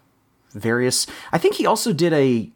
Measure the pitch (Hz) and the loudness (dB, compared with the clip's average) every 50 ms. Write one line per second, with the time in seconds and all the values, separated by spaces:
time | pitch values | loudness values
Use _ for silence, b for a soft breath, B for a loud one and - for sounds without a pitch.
0 | _ _ _ _ _ _ _ _ _ _ - 107 104 113 117 120 127 127 123 - | _ _ _ _ _ _ _ _ _ _ -14 -6 -2 -2 0 0 0 0 0 -2
1 | - B B B B B B 165 - 403 415 - 226 175 220 - - 233 175 135 | -4 B B B B B B 0 2 0 0 2 0 0 0 0 0 -2 0 0
2 | 175 170 160 147 139 131 120 113 98 - _ | 2 2 4 4 4 4 2 0 -2 -6 _